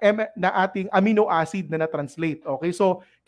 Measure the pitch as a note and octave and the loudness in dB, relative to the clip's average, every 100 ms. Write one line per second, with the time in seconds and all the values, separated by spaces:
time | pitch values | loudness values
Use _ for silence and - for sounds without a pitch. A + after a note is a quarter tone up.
0 | G3+ G#3+ A3 G3+ F#3 - F#3+ G3 F#3+ F#3+ | 2 2 -4 -2 0 2 0 -2 0 2
1 | G3+ G#3 G#3 E3 D#3+ G3 D3+ D#3+ D#3+ D#3 | 4 4 2 2 0 -4 -6 -4 -2 -4
2 | C#3+ - E3 C#3+ D#3+ C3+ E3 F3 F#3+ F3+ | -6 -4 -4 -4 -6 -4 -4 2 2 0
3 | - _ | -6 _